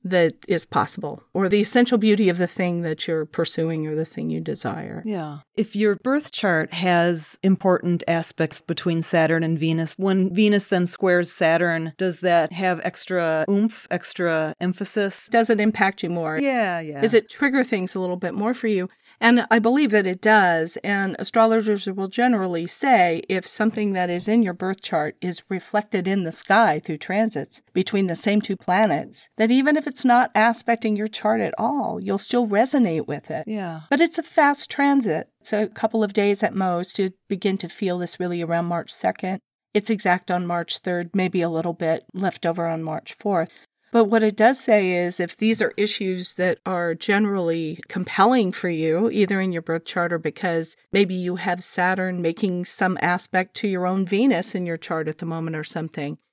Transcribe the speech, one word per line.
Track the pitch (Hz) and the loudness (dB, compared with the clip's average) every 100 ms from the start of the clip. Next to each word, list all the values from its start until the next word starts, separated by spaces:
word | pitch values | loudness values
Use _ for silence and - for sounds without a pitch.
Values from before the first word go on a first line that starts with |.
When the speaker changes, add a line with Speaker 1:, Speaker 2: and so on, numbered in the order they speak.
| 180 | 2
Speaker 1:
that | 180 165 - - | 4 4 0 -2
is | 170 - | -2 0
possible, | - - - 151 - _ | 0 0 -2 -8 -10 _
or | 180 190 | -2 2
the | 208 | 2
essential | 214 247 247 240 | 4 4 4 4
beauty | 220 208 196 | 4 4 4
of | 175 | 2
the | 175 | -2
thing | - 180 170 | 0 -2 -2
that | 170 160 - | -4 -6 -4
you're | 160 156 | -4 -4
pursuing | - 165 - 165 160 156 | -4 -2 -2 -2 -2 -4
or | 156 | -4
the | 160 | -4
thing | - 160 | -6 -6
you | 160 | -6
desire. | 160 208 - - - - | -6 -6 -6 -6 -10 -10
Speaker 2:
Yeah. | 214 196 151 147 _ - | -8 -8 -8 -14 _ -6
If | 208 202 | -6 0
your | 214 196 | 0 0
birth | 254 285 294 | -2 -2 -4
chart | - 202 165 156 170 | -4 0 0 -2 -2
has | 185 175 175 170 156 - | 2 2 2 0 -4 -2
important | 190 185 190 180 175 175 - | 0 2 2 2 2 -2 0
aspects | 165 165 - 160 - | -2 -2 -4 -4 -4
between | - 165 180 165 | -6 -4 -2 -2
Saturn | 165 170 156 165 | 0 2 2 2
and | 165 160 | 0 0
Venus, | 160 160 160 - | 0 0 -2 -2
when | 190 190 185 | 0 2 2
Venus | 180 214 202 196 | 4 4 4 2
then | 185 175 | 0 0
squares | - 190 175 175 | 0 2 4 2
Saturn, | - 165 165 175 165 160 - | 0 2 4 2 0 -4 -4
does | 185 165 | -4 -2
that | 180 170 160 | 2 2 2
have | 175 190 170 | -2 -2 -2
extra | - - - 180 165 160 156 | -4 -6 -4 -2 0 0 2
oomph, | 202 220 - - | 2 0 -4 -6
extra | 180 - - 175 160 156 - | -6 -6 -4 0 0 -2 -2
emphasis? | 180 180 190 220 196 - - | -4 -4 -4 -2 -2 -4 2
Speaker 1:
Does | 233 226 | 2 4
it | 220 | 4
impact | 214 214 196 196 | 2 2 0 0
you | 175 | -4
more? | 175 160 156 | -4 -2 -2
Speaker 2:
Yeah, | 277 254 202 170 | 0 0 -2 -2
yeah. | 160 143 | -8 -2
Speaker 1:
Does | 220 226 | 4 4
it | - | 2
trigger | - 277 269 | -2 0 2
things | 254 202 185 190 | 0 -2 -2 -4
a | |
little | 185 180 | -4 -4
bit | 180 - | -4 -2
more | 214 | -2
for | 247 226 | -2 0
you? | 196 180 _ _ _ | 0 -2 _ _ _
And | 226 240 - | 4 4 4
I | 233 | 4
believe | 226 269 277 | 4 2 4
that | 208 190 | 2 2
it | 180 | 0
does. | 220 214 185 165 165 - | 4 6 6 2 0 -4
And | - 202 190 - | -2 -2 -2 -4
astrologers | - 233 226 226 214 202 196 | -2 4 4 4 2 -2 -2
will | 190 190 | -6 -6
generally | 214 247 220 190 170 175 | 0 2 2 0 -2 -4
say | - 277 233 175 165 - | -2 4 4 4 0 -2
if | 190 - | -4 -4
something | - 220 214 208 | -2 -2 0 -2
that | 190 180 | 0 -2
is | 175 208 | -2 2
in | 233 | 2
your | 208 | 2
birth | 180 185 190 | 0 -4 -4
chart | - 170 151 - | -2 -2 -2 -4
is | 180 170 _ | -6 -6 _
reflected | 185 - 208 208 - 185 | -8 -2 -4 -2 -4 0
in | 196 165 | 0 -2
the | |
sky | - - 202 214 151 | -6 2 4 4 2
through | - 156 | -4 -8
transits | - 196 220 151 - - _ | -4 -2 0 -2 -8 -12 _
between | 180 185 202 190 | -4 0 0 0
the | 165 | -2
same | 208 208 | 0 0
two | - 185 | 0 -6
planets, | - 185 214 175 - - - - | 0 2 2 0 -4 -14 -14 -2
that | 220 | 2
even | 254 277 302 | 4 4 0
if | 302 | -2
it's | - | -2
not | 254 240 254 208 | 4 4 4 2
aspecting | 226 226 - 233 220 208 | 2 2 -2 -2 0 -2
your | 214 | -4
chart | - 208 220 | -2 0 0
at | 190 - | -2 -2
all, | 226 285 214 175 | -2 -2 -4 -6
you'll | 190 196 | -4 -4
still | - 240 226 | 0 0 2
resonate | 202 262 285 214 160 - | 2 2 4 2 0 -4
with | 151 - | -8 -6
it. | 135 - | -8 -6
Speaker 2:
Yeah. | 214 180 160 - | -8 -8 -10 -4
Speaker 1:
But | 277 | 2
it's | 339 330 | 2 0
a | |
fast | 302 - 285 285 - | -2 2 2 2 -4
transit. | - 277 277 220 156 - _ | 0 2 4 2 -2 -6 _
It's | - | -4
a | 208 214 | -2 -2
couple | - 220 220 | -2 -2 0
of | 208 | 0
days | 202 202 202 | 2 2 2
at | 208 | 0
most. | 196 190 175 175 - | 0 -2 -2 -4 -2
You | 190 _ _ | -4 _ _
begin | 190 202 190 | -2 -2 -2
to | 170 | -6
feel | - 190 180 | -4 -4 -2
this | 175 - | -4 -6
really | 180 175 | -4 -4
around | 165 170 170 | -2 -2 -2
March | 170 - | -4 -4
second. | - 185 185 185 190 _ _ _ | -2 -2 -2 -6 -6 _ _ _
It's | 208 196 | -2 0
exact | 214 190 180 - | 0 2 0 0
on | 180 175 | -2 -2
March | 175 170 - | -4 -4 -6
third, | - 175 175 | -4 -4 -2
maybe | 196 180 180 | -2 0 0
a | 170 | 0
little | 160 170 | 0 -4
bit | 165 165 160 _ | -2 -2 -2 _
left | 185 190 - 170 | -6 -4 -2 -4
over | 175 170 | -2 -4
on | 160 | -4
March | 160 156 - | -6 -8 -10
fourth. | - 208 185 170 _ _ _ _ | -8 -2 -2 -2 _ _ _ _
But | 233 214 | 2 4
what | 226 | 4
it | 214 208 | 2 4
does | 220 269 | 4 4
say | - 214 185 | 4 4 4
is | 180 175 180 | 0 0 -2
if | 175 - | -6 0
these | 220 226 | 0 2
are | - - | -2 0
issues | 208 - 190 185 180 - | -2 -2 -4 -4 -6 -2
that | 180 - - | -2 -2 -4
are | 180 170 165 | -2 -2 -2
generally | - 202 208 196 170 165 160 165 - | 0 2 2 0 0 -2 -4 -8 -10
compelling | 185 185 - 208 254 190 | -8 -4 4 4 6 2
for | - 180 | -2 -4
you, | 160 160 160 226 | 0 0 2 0
either | 208 190 196 | 2 0 0
in | 190 | -2
your | 170 | -4
birth | 165 165 - | -4 -6 -4
chart | 185 175 | -4 -2
or | 170 | -2
because | 160 - 185 165 165 - _ | -4 -4 -2 -2 -4 -10 _
maybe | 190 190 185 | 0 2 0
you | 180 175 | -4 -4
have | 185 180 | -4 -4
Saturn | - - 180 185 185 180 | -4 0 0 0 -2 -2
making | 170 170 196 180 175 | -2 0 -2 -2 -4
some | - 185 185 | -2 0 0
aspect | 165 180 - 185 185 - | 0 -2 -2 -2 -4 -4
to | 208 | -4
your | 185 180 | -2 0
own | 190 180 | 0 0
Venus | 202 269 180 175 | 2 2 2 -2
in | 185 175 | -6 -6
your | 165 | -8
chart | - 160 156 | -6 -4 -4
at | 156 | -6
the | 165 | -8
moment | 165 165 160 | -6 -6 -6
or | |
something | 151 170 156 - 147 151 _ | -6 -6 -8 -8 -8 -10 _